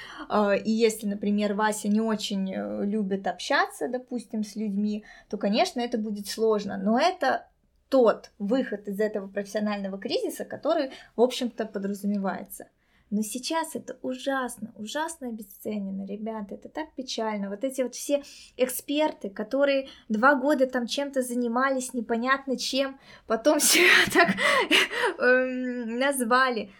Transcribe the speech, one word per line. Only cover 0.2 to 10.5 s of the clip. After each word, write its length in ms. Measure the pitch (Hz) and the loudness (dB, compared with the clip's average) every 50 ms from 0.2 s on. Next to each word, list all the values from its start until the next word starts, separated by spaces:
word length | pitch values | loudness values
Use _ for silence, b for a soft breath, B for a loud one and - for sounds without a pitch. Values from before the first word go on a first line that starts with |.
| 311 - | -6 0
Э, 300 | - 208 208 202 202 196 | 2 2 4 4 2 2
и 120 | 196 214 | 2 0
если, 360 | 220 220 233 220 220 - - | 2 4 4 4 2 0 -4
например, 480 | 202 202 202 - 208 208 208 208 208 208 | -4 -4 -2 0 0 2 2 2 2 2
Вася 340 | 202 214 214 208 - - 208 | 2 0 0 0 0 0 2
не 120 | 208 220 226 | 2 2 2
очень, 500 | 220 214 214 - - 202 196 190 190 190 | 2 0 -2 -2 -2 -2 -2 -2 -2 -2
э, 320 | 208 202 202 208 214 202 | -4 -4 -4 -4 -2 -2
любит 420 | 202 202 220 208 190 196 190 196 | 0 0 0 0 0 -2 -2 -2
общаться, 640 | 196 175 - - - 277 311 381 381 - - - 269 | -4 -6 -4 -2 0 2 2 2 0 -2 -6 -6 -4
допустим, 560 | 247 254 254 - 254 240 - - - 220 208 | -4 -6 -6 -8 -8 -8 -8 -6 -6 -6 -6
с 120 | - - | -6 -6
людьми, 480 | 208 220 214 196 202 208 208 208 208 B B B B B - | -6 -4 -2 -2 -2 -2 -2 -2 -4 B B B B B -10
то, 80 | 220 208 | -6 -4
конечно, 420 | - 202 208 269 359 370 - 247 | -2 0 2 2 2 0 0 -4
это 160 | 240 240 247 | -4 -4 -4
будет 300 | 220 214 220 208 208 202 - | -4 -4 -4 -6 -8 -8 -8
сложно. 480 | - - 220 220 214 208 196 196 196 | -4 0 2 2 2 2 0 -4 -6
Но 220 | 196 190 208 226 254 | -4 0 2 2 4
это 480 | 311 359 370 - 285 254 233 - - - _ _ _ _ _ _ _ _ | 4 2 2 0 0 0 0 0 -4 -10 _ _ _ _ _ _ _ _
тот 420 | - 262 240 208 196 - - - _ - | 4 6 6 6 6 4 -2 -14 _ -8
выход 500 | 202 196 240 269 233 - 208 202 - 202 | -2 0 0 0 0 -2 -6 -8 -6 -6
из 120 | 196 196 | -2 0
этого 260 | 214 208 214 214 196 | 0 0 0 -4 -6
профессионального 720 | 196 190 202 196 196 - 214 208 214 208 202 196 190 190 196 | -6 -6 -8 -6 -4 -4 -2 -2 -2 -2 -4 -4 -6 -8 -6
кризиса, 460 | 196 240 320 523 440 311 - - - | -4 -4 -2 -2 -2 -4 -4 -6 -8
который, 460 | - | -10